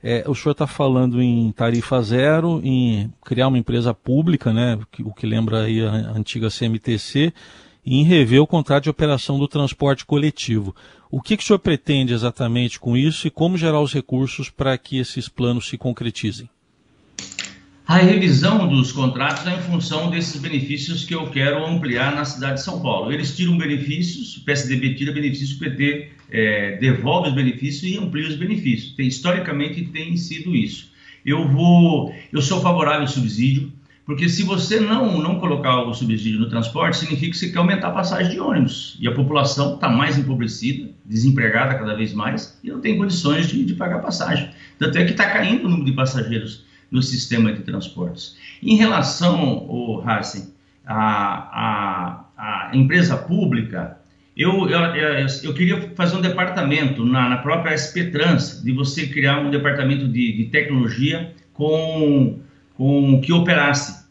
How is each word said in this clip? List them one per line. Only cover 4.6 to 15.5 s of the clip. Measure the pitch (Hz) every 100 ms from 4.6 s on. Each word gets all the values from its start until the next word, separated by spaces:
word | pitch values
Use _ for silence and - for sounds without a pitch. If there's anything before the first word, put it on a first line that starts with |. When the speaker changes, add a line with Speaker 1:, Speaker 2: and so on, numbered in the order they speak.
| 123 110 107
Speaker 1:
que, | -
o | 107
que | 101 113
lembra | 110 110 110
aí | 110 110
a, | 110
a | 107 110
antiga | 110 104 117 110
C | - 117
M | 110
T | - 110
C, | - 139 160 - - - - _
e | - 131
em |
rever | 156 175 120 131
o | 151
contrato | 170 147 143
de | 143
operação | 147 151 135 - 139
do | 143
transporte | 151 139 - 139 135 -
coletivo. | 147 147 - - 110 98 - - - _
O | 135
que | - 214
que |
o | -
senhor | 202
pretende | - 151 - 143 127
exatamente | 120 120 - 120 120 120 -
com | - 123
isso | 147 156 165
e |
como | - 165 180
gerar | 160 147
os | 147
recursos | 143 - 127 135 - 139
pra | - 135 127
que | - 131
esses | 123 - 113
planos | - 123